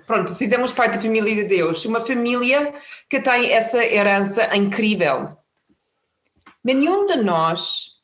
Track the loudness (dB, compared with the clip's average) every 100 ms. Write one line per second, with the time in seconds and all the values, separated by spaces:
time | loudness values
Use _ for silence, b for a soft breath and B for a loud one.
0 | -4 -2 -2 -4 0 0 0 0 0 0
1 | 0 0 0 -2 0 0 0 -2 -2 -4
2 | -2 -2 0 0 2 0 0 -8 B B
3 | B -2 0 0 2 2 2 0 2 2
4 | 2 2 0 0 0 2 0 0 0 0
5 | 0 -2 -6 -14 _ _ _ _ _ _
6 | _ _ _ _ -20 _ -2 0 2 2
7 | 0 0 2 2 0 -2 -4 -6 -8 _